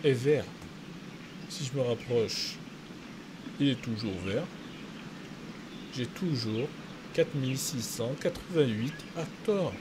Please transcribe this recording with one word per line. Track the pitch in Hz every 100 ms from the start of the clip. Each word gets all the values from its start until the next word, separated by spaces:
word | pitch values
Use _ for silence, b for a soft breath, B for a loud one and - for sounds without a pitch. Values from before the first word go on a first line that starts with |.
est | 151
vert. | 127 131 147 107 - - - - - - - - - -
Si | -
je | 135
me | 135
rapproche, | 123 117 - 120 104 - - - - - - - - - - - - -
il | 139
est | 127
toujours | - 107 110 92
vert. | 92 104 180 - - - - - - - - - - - - - -
J'ai | - 117
toujours | - 185 135 113 107 143 - - - -
quatre | - 160 147
mille | 131 131
six | - 127
cent | 110 - 117 143
quatre-vingt-huit | 175 - - 170 139 107 120 156 - -
acteurs. | 156 - - 202 165 95